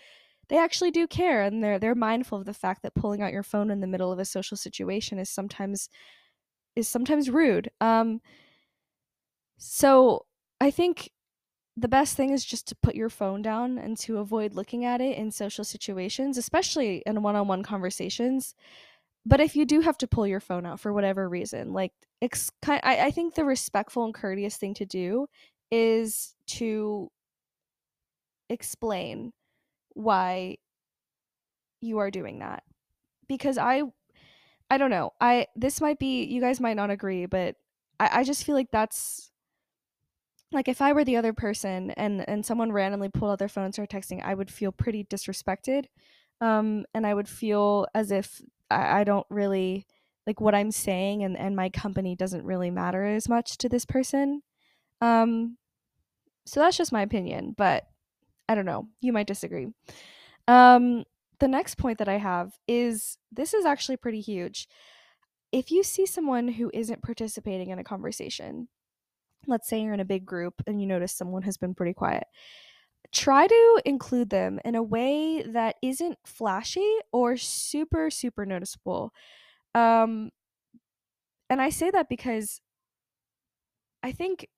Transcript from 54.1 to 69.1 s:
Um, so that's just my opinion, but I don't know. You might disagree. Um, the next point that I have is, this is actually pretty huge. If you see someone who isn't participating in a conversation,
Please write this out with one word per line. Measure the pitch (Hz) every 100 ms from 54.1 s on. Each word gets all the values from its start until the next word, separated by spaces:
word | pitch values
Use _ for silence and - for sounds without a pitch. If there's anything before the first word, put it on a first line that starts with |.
| 277 277 285 - _ _ _ _ _
Um, | 233 226 226 226 233 240 _ _ _ _ _ _ _ _ -
so | -
that's | 320 370
just | 233
my | 226
opinion, | 202 220 180 - - -
but | 196 - - _ _ _ _ _ -
I |
don't | 220 190
know. | - 220 _
You | 247
might | 226 208
disagree. | 196 - 175 131 - - - - - - _ -
Um, | 247 247 247 247 240 - _ _ -
the | 277
next | 262 - -
point | 262 226
that | 202
I | 196
have | 202 180 180 - -
is, | 240 240 220 - - _
this | 220 302
is | 427
actually | 339 285 - 262
pretty | 247 220
huge. | 208 196 175 208 - _ - - _ _ _ _ _
If | 262 254
you | 339
see | 392 - 381
someone | - 302 247 240
who | 226 240
isn't | - 226 233
participating | - 233 220 214 208 190 185
in | 185
a |
conversation, | - 190 - 220 - - - 73 240 _ _ _ _